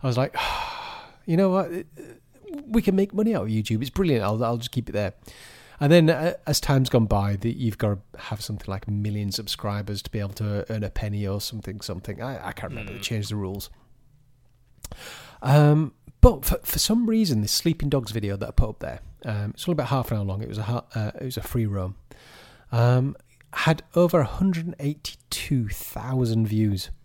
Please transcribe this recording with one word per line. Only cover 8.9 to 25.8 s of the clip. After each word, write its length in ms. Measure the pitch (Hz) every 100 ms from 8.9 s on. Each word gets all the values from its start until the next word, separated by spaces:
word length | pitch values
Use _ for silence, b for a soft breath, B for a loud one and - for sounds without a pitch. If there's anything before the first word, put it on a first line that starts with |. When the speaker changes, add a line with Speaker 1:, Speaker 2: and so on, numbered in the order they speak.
Speaker 1:
million 400 | 104 104 104 101
subscribers 680 | 95 107 - 104 101 101 104
to 60 | -
be 80 | 110
able 100 | 101
to 320 | 92 107 101 -
earn 120 | 110
a 60 | 104
penny 340 | - 107 101 101
or 120 | 101
something, 400 | - 110 101 98
something. 400 | - 85 92 92
I, 260 | 120 156 92
I 20 |
can't 180 | - 92
remember. 200 | 123 101
They 40 | 101
Speaker 2:
Hmm. 60 |
Speaker 1:
changed 260 | 101 110 101
the 60 | 107
rules. 340 | 95 98 - - _ - _ _ _ _ _ _ _ _ - B B B B B
Um, 520 | 127 143 147 151 156 - - -
but 240 | - - -
for, 140 | 180
for 140 | - -
some 280 | - 220 226
reason, 320 | 220 208 120
this 100 | 104
Sleeping 380 | - 170 160 147
Dogs 220 | 139 113
video 260 | 110 101 98
that 100 | 113
I 40 |
put 180 | - 117
up 100 | -
there, 200 | 80 - - - 117
um, 260 | 104 101 -
it's 120 | -
only 60 |
about 140 | 165 120
half 240 | 135 120
an 60 | 110
hour 60 |
long. 200 | 98 95
It 40 | 113
was 100 | 104
a 40 |
ha-, 220 | 104 120 -
uh, 180 | 113 107 -
it 60 | 131
was 120 | 123
a 40 |
free 240 | 98 123 110
roam. 300 | 98 92 98 - B B B B B B
Um, 440 | 117 120 127 135 - _ _ _
had 280 | - - 160 - -
over 240 | 175 170
a 60 | 139
hundred 420 | - 190 170 165
and 80 | -
eighty-two 880 | 143 151 - - _ - - 139 107
thousand 760 | -